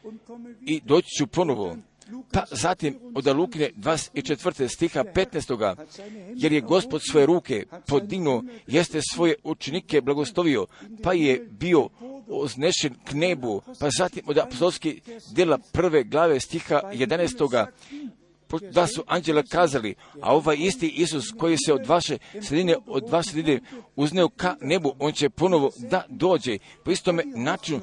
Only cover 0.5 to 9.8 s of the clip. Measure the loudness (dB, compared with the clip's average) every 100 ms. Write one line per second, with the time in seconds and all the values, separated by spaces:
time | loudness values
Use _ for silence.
0.5 | -16 -6 -6 2 2 2 -4 -2 0 0
1.5 | 0 -4 -8 -16 _ -18 -18 -6 -4 -4
2.5 | -4 -2 -2 -4 -6 -10 -2 0 2 0
3.5 | 0 -4 -2 -2 -2 -4 -8 -4 -2 -4
4.5 | -2 -4 -2 -2 0 -2 0 -2 -2 -4
5.5 | 0 0 -2 -10 -18 -18 -16 -14 -2 2
6.5 | 2 4 2 2 -4 2 4 6 4 2
7.5 | -6 -6 -14 -2 0 0 -2 0 0 -2
8.5 | -14 -2 0 0 -2 -6 0 0 0 -4
9.5 | -8 -6 -6